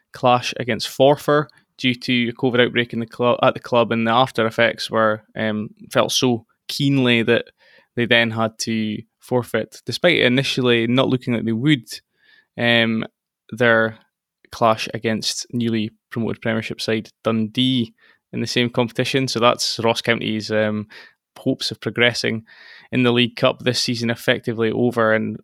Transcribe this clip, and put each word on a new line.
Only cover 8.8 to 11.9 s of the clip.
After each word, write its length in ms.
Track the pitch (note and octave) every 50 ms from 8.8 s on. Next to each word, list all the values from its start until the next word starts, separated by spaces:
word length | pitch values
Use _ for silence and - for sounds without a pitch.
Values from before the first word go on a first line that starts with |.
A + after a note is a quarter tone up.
| A2 G#2+ G#2+ G#2+ A#2 _ _ _
forfeit, 600 | - - B2+ B2 A#2 - - A2+ G#2+ - - - -
despite 320 | - A#2 - - F3+ D#3+ -
initially 680 | - B2 B2 C3 C3 - - - B2+ B2 A#2+ A#2 A2+ A#2
not 200 | B2 C3 C3 -
looking 240 | B2+ B2 - B2+ A#2+
like 120 | A2 G#2+
they 80 | A2+ A2+
would, 360 | A2 B2 D3+ D#3 B2 A2 -